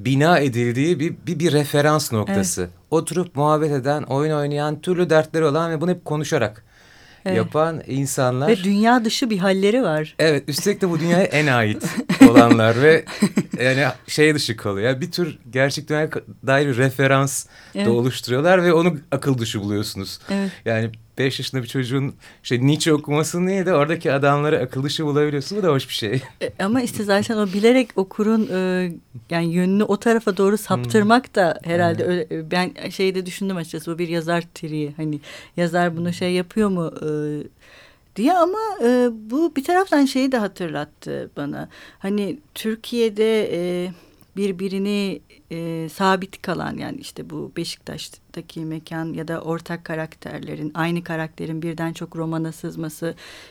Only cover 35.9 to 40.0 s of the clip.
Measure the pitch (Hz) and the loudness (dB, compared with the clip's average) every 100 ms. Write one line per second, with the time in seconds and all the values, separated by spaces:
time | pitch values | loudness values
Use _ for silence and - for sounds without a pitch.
35.9 | 165 175 175 180 180 180 220 208 180 165 | -2 -4 -2 -2 -2 -2 0 0 0 -4
36.9 | - 156 151 151 151 - _ - - - | -6 -6 -4 -4 -6 -10 _ -20 -20 -20
37.9 | _ _ - 247 359 339 415 440 381 233 | _ _ -2 2 4 2 0 -4 0 2
38.9 | 247 247 226 214 262 330 277 269 359 381 | 4 2 -2 -6 -2 0 -2 0 0 2
39.9 | 294 | 2